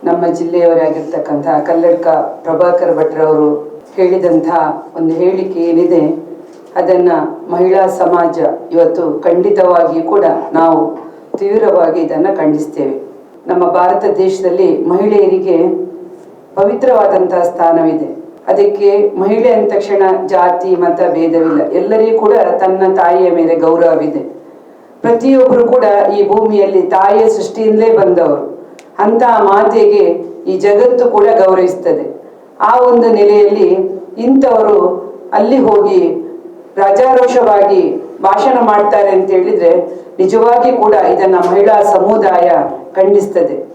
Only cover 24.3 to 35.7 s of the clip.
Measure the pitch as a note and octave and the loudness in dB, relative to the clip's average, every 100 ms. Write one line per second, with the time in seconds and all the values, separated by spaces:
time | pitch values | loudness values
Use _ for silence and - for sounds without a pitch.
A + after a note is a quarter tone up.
24.3 | - - - - - - - A3+ A#3 C4 | -14 -20 -20 -20 -20 -20 -8 -2 0 2
25.3 | C4+ C4 A#3+ A#3+ B3 A3 G3+ - G3+ G3+ | 4 4 4 2 2 2 2 0 0 0
26.3 | G#3 A3 G#3 F#3+ F#3 - F#3+ G3 G#4+ A4+ | 0 0 0 2 0 0 0 2 2 2
27.3 | A4 - - A3 G#3+ A3+ A3 F#3+ E3+ - | 0 -6 -2 0 2 2 2 2 2 0
28.3 | - - - - - - - G#3 A#3 A#3+ | -2 -6 -14 -18 -20 -20 -4 -2 2 2
29.3 | A#3 G3 G3+ A3 A#3 G#3+ G3+ F3 F3 - | 2 2 2 2 2 2 4 2 -2 -8
30.3 | - - F#3+ G3+ G#3 B3 B3 A#3+ G#3 G#3 | -10 -6 -2 2 4 4 2 0 2 2
31.3 | A3 F#3+ F#3 F3+ - E3+ D3+ - - - | 4 2 2 0 -2 -4 -4 -6 -14 -20
32.3 | - - - G#3 B3 B3 A#3 A#3 G#3 G#3 | -20 -20 -4 0 2 4 2 2 2 4
33.3 | G#3 G3+ G3+ F3+ F#3 F#3+ - - - A#3+ | 4 2 2 0 0 -2 -8 -14 -6 0
34.3 | C4+ C4 A3 G#3 G3+ F3+ F3 - - - | 2 2 2 2 2 0 -4 -12 -18 -6
35.3 | - A#3 C4 A3 | -2 0 2 2